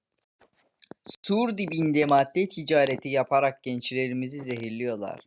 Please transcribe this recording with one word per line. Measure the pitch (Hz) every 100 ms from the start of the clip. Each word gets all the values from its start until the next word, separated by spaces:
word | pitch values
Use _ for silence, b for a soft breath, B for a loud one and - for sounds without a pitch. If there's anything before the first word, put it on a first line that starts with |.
| _ _ _ _ _ _ _ _ - - - -
Sur | - 202 240 202
dibinde | 185 160 156 147 147
madde | 139 139 185 190
ticareti | - 151 156 135 131 143
yaparak | 131 123 139 139 135
gençlerimizi | 131 123 - 127 131 127 127 143
zehirliyorlar. | 131 120 113 113 123 110 98 82